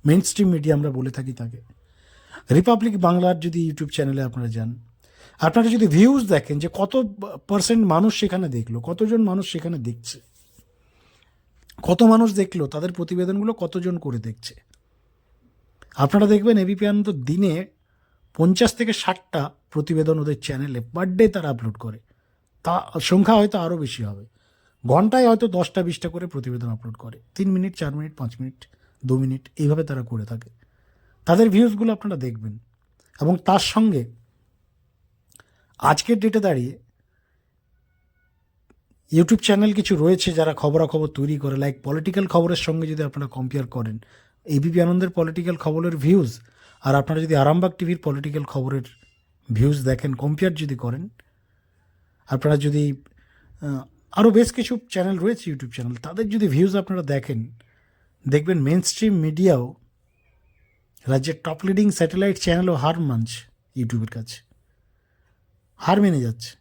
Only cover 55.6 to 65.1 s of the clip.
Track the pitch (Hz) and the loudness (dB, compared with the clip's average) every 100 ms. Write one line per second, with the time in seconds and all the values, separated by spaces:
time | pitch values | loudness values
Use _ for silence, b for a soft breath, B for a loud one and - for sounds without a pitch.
55.6 | 127 117 120 120 151 185 220 220 202 139 | -10 -10 -8 -8 -10 -6 -4 0 0 2
56.6 | 190 196 190 185 143 139 - 117 117 - | 2 2 -2 -6 -2 -4 -4 -8 -8 -14
57.6 | _ _ _ _ _ _ - 147 156 175 | _ _ _ _ _ _ 0 0 2 0
58.6 | 135 175 180 - 220 190 156 151 185 139 | 2 0 0 -2 0 2 0 2 2 2
59.6 | 123 - _ _ _ _ _ _ _ _ | 0 -12 _ _ _ _ _ _ _ _
60.6 | _ _ _ _ 123 135 139 156 165 160 | _ _ _ _ -2 -2 -2 -8 -10 -6
61.6 | 190 190 208 196 165 180 196 190 180 170 | -2 2 2 2 -2 0 -2 -2 0 0
62.6 | 185 151 147 170 147 117 113 - - _ | 0 0 0 -2 -2 -2 -4 -8 -18 _
63.6 | _ 135 117 117 110 117 113 - _ _ | _ -8 -4 -4 -6 -10 -14 -18 _ _
64.6 | _ _ _ _ _ | _ _ _ _ _